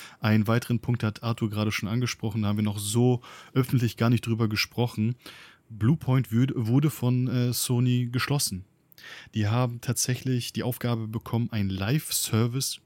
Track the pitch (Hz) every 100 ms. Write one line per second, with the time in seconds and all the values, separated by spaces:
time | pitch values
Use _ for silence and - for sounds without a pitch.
0 | - - 110 110 107 117 - 120 - 120
1 | 110 104 117 117 113 104 110 - 98 117
2 | 123 - 117 107 104 104 107 101 101 113
3 | 123 123 - - - - 127 123 117 -
4 | 117 120 - 113 113 107 - - 120 -
5 | 110 123 - - - - - 110 110 160
6 | - 131 123 110 131 - 110 123 151 -
7 | 123 127 127 123 123 120 - 123 127 123
8 | 123 123 - 143 - 92 - _ _ -
9 | - - - 113 104 117 127 120 - 117
10 | - 123 127 127 117 - 107 123 120 117
11 | 110 113 - 117 120 110 98 95 98 151
12 | - - - 110 117 123 139 -